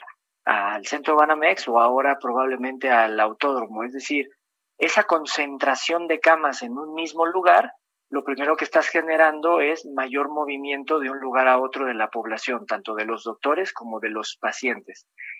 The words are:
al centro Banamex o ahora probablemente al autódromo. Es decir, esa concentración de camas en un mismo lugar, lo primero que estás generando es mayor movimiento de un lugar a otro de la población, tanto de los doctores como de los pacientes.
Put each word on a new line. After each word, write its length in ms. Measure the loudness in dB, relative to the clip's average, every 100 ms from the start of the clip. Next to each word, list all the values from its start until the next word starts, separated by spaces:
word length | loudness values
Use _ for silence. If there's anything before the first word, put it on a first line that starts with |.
| -2 -14 _ _
al 420 | -2 -2 -2 -4 -6
centro 280 | -4 2 4
Banamex 520 | 4 4 2 0 2
o 120 | 4
ahora 380 | 6 4 2 0
probablemente 720 | -2 0 0 -2 -6 -4 2
al 300 | 4 4 2
autódromo. 640 | 0 0 0 0 -4 -6
Es 100 | -8
decir, 340 | -8 -4 -4 -4 _ _ _ _ -4
esa 240 | 0 2
concentración 1040 | 2 2 2 0 -4 -2 0 0 0 -2 0
de 120 | 2
camas 440 | 4 4 4 -2
en 80 | -6
un 240 | -8 -8 -8
mismo 320 | -6 -2 0
lugar, 460 | 2 6 6 4 -4 _ _ _
lo 160 | -6 -4
primero 320 | -2 0 0
que 80 | 0
estás 240 | 0 2
generando 720 | 0 0 4 4 4 0 2
es 240 | 2 -2 -6
mayor 420 | -8 -4 -4 -4
movimiento 720 | -4 -4 -6 -6 -8 -4 -2
de 120 | -2
un 80 | -6
lugar 280 | -2 2 4
a 120 | 4
otro 260 | 2 -4 -4
de 80 |
la 160 | -2 -4
población, 560 | -4 -8 -6 -6 -6 -6
tanto 300 | -8 -6 -6
de 100 | -6
los 180 | -6
doctores 480 | -8 -6 -2 0 -2
como 280 | -6 -10 -8
de 100 | -6
los 280 | -6 -8 -8
pacientes. 640 | -8 -4 -4 -6 -8 -20 _ -20 -18 -18